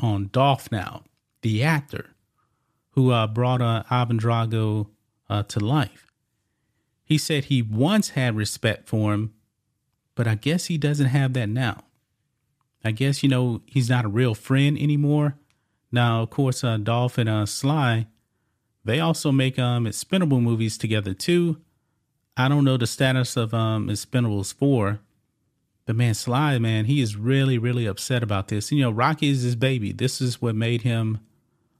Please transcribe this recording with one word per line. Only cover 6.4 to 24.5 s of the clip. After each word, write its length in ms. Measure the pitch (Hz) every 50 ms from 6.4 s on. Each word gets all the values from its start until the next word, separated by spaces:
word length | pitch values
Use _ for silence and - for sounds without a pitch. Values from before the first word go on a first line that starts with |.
| _ _ _ _ _ _ _ _ _ _ _ _ _
He 120 | - 156
said 280 | 147 - - 160 143 -
he 180 | - 139 127 117
once 480 | 107 107 113 135 175 214 214 202 -
had 240 | - 139 127 123 107
respect 540 | 107 104 - - - - 110 - - - -
for 260 | - 110 107 104 104
him, 200 | 104 110 107 - _ _ _ _ _ _ _ _ _ _ _ _ _ _ _ _
but 100 | - 117
I 80 | 113 107
guess 300 | 107 - 135 165 175 -
he 140 | - 170 151
doesn't 280 | 143 147 147 147 139
have 260 | 127 131 139 139 131 127
that 140 | 131 113 101
now. 360 | 107 127 131 113 - - - _ _ _ _ _ _ _ _ _ _ _ _ _ _ _ _ _ _ _ -
I 60 | 110
guess, 320 | 107 113 135 139 139 - -
you 60 | 139
know, 340 | 131 127 127 123 117 110 -
he's 220 | - - 135 120 113
not 160 | 127 120 113
a 40 | 104
real 260 | 101 117 127 120 107
friend 420 | - - - 135 135 139 143 151
anymore. 600 | - 143 147 147 147 147 143 147 151 147 143 139 - _ _ _ _ _ _ _ _ _ - 123
Now, 300 | 123 120 117 113 113 113
of 80 | 110
course, 340 | - - 139 127 123 - -
uh, 140 | 120 113 107
Dolph 380 | 104 117 117 120 123 123 -
and, 120 | - 117 110
uh, 180 | 110 107 104
Sly, 600 | 98 - - - 139 151 156 139 120 113 113 110 - _ _ _ _ _ _ _ _ _ _ _ _ _ _ -
they 140 | 107 117 151
also 320 | 165 165 156 - - 151
make, 260 | 135 135 131 131 127
um, 300 | - 123 120 120 120 117
Expendable 540 | 110 - - - - 185 190 180 151 139 123
movies 360 | 120 117 117 110 113 107 -
together, 380 | - - 107 110 107 101 98 95
too. 460 | - - - 175 175 170 170 156 - - _ _ _ _ _ _ _ _ _ _ _ _ _ -
I 120 | - 127 135
don't 160 | 143 147 139
know 120 | 135 131
the 120 | 123 120 110
status 480 | - - 139 131 131 131 123 - -
of, 180 | 127 113 110 113
um, 320 | 113 113 110 110 110 101
Expendables 640 | 95 107 - - - - 127 123 113 104 101 95 -